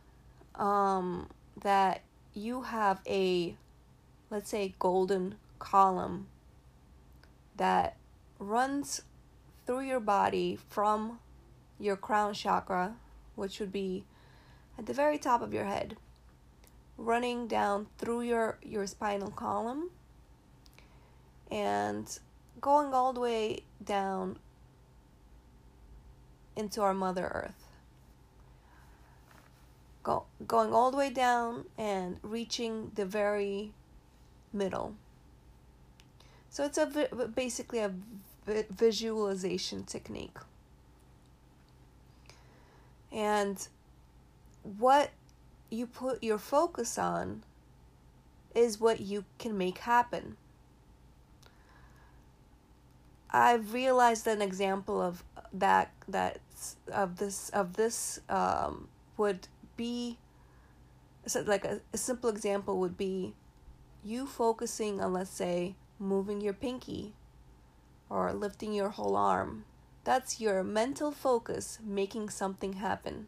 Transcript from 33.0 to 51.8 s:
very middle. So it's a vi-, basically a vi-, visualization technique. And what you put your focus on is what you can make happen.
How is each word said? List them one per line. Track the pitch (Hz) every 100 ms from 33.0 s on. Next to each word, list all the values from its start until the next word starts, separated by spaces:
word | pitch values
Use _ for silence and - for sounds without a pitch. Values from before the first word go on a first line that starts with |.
very | 190 214 202 208 202 196 214 - - - - - - - -
middle. | 202 190 - - 214 - - - - - - - - - - - - - - -
So | -
it's | 285 320
a | 294
vi-, | 294 294 226 226
basically | 226 254 240 247 233
a | 208 185 208 202 - - -
vi-, | 214 214
visualization | 190 226 208 226 220 202 196 185 180 - 196
technique. | 190 - 196 - - - - - - - - - - - - - - - - - - - - - - - - - - - - - -
And | 233 208 208 202 196 - - - - - - - - - - - 202
what | 247 285 285 - - - - - -
you | 226 240
put | - 254 254
your | 226 214
focus | - 294 339 - 233 -
on | 175 175 185 214 - - - - - - - - - - -
is | 233 233 208
what | 226 226
you | 196 208 190 -
can | 233 208
make | 185 180
happen. | - 240 233 170 - 220 - - - - - - - - - - - - - -